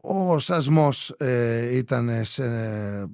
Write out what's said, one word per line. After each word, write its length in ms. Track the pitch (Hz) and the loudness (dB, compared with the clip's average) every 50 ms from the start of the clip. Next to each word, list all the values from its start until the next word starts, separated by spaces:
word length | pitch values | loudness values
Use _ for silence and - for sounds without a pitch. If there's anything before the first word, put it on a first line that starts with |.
| - - 190 196 185 180 | -6 -2 -2 0 2 2
ο 80 | 170 147 | 2 2
Σασμός, 720 | - - 180 165 135 139 156 160 151 143 131 - - - | 2 0 0 0 2 4 6 6 6 4 2 0 -6 -10
ε, 640 | - - 147 127 127 120 120 117 117 117 120 120 127 131 | -8 -4 -2 0 0 2 0 0 0 -2 -2 0 0 -2
ήταν 460 | 123 - 135 120 120 120 117 113 110 | 0 0 -2 0 0 0 0 -2 -2
σε, 180 | - - - 135 | -4 -4 -4 -4
ε, 40 | 120 117 113 113 110 107 104 104 101 101 101 101 87 | -4 -2 -4 -4 -4 -6 -6 -6 -6 -6 -8 -8 -10